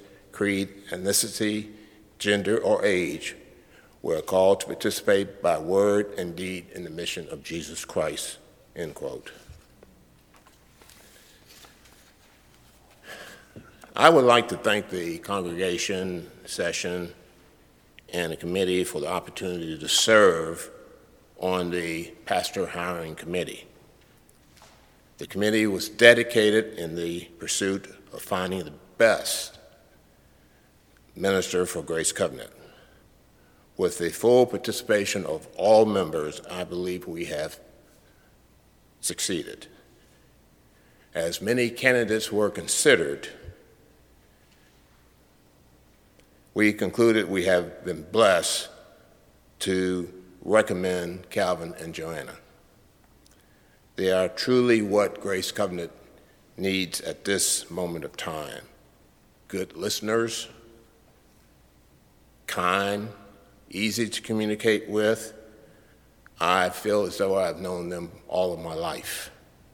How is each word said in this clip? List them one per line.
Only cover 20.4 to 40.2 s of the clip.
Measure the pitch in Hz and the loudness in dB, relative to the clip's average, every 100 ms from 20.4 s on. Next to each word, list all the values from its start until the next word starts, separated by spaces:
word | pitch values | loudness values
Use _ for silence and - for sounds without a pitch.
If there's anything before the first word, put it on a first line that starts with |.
| 80 82 - - - - - - _ - | -2 -8 -12 -18 -20 -20 -20 -20 _ -6
on | 92 92 87 | -2 -2 -2
the | 87 82 82 85 - - | -4 -4 -6 -10 -14 -4
pastor | 95 - 98 87 | -2 -2 -4 -6
hiring | 90 87 87 80 | -4 -6 -6 -8
committee. | 78 82 90 73 - - - - _ _ _ _ _ _ - - - _ _ _ - | -12 -6 -6 -6 -10 -18 -20 -20 _ _ _ _ _ _ -20 -20 -20 _ _ _ -16
The | 71 | -10
committee | 95 107 110 110 | -2 2 2 2
was | 95 - | 0 -4
dedicated | - 117 117 113 117 107 107 - | 8 10 10 6 4 4 4 2
in | - 85 85 | -6 -8 -6
the | 85 85 85 - | -6 -6 -10 -14
pursuit | 92 - 98 98 - - - | -6 -2 0 -2 -6 -20 -18
of | - | -14
finding | - 92 92 92 78 | -6 -4 -2 -4 -8
the | 76 - - | -14 -12 4
best | 113 90 - - - - - - _ _ _ _ _ _ _ _ _ _ _ _ _ - | 4 4 0 -6 -6 -14 -20 -20 _ _ _ _ _ _ _ _ _ _ _ _ _ -4
minister | 95 95 90 90 | 0 2 2 0
for | 90 87 | -2 -4
Grace | 78 82 80 | -4 -2 -2
Covenant. | - 87 65 53 - - - - - _ _ _ _ _ _ _ - | 0 -2 -4 -16 -18 -20 -20 -20 -20 _ _ _ _ _ _ _ -2
With | 92 - | -2 0
the | 85 | -4
full | - 113 123 123 | 0 6 8 6
participation | 98 - 107 - 104 98 104 87 | 2 -6 -6 0 0 2 -4 -4
of | 80 - - | -8 -10 0
all | 98 110 110 | 6 8 8
members, | 101 85 82 76 73 - | 4 0 -2 -4 -8 -12
I | 90 | -10
believe | 87 90 90 90 90 | -8 -6 -4 -6 -8
we | 82 85 | -10 -6
have | - - - - - _ _ _ _ _ _ _ _ _ _ _ _ | -6 -6 -10 -20 -20 _ _ _ _ _ _ _ _ _ _ _ _
succeeded. | - 87 - 87 - - - - - _ _ _ | -8 -4 -4 -4 -6 -12 -18 -20 -20 _ _ _